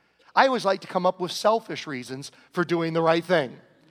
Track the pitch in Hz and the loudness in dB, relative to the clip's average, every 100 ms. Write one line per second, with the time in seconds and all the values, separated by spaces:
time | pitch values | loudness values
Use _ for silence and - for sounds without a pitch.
0 | _ _ _ 208 269 240 190 196 - 185 | _ _ _ 2 4 2 0 -2 -4 -2
1 | 180 185 180 - 208 226 220 147 156 131 | 0 0 -6 -2 0 0 -4 -12 -8 -10
2 | 120 131 - - _ 180 160 170 165 165 | -10 -12 -14 -20 _ -4 -2 0 0 2
3 | 165 170 170 170 123 123 - _ _ | 4 2 2 2 0 -6 -20 _ _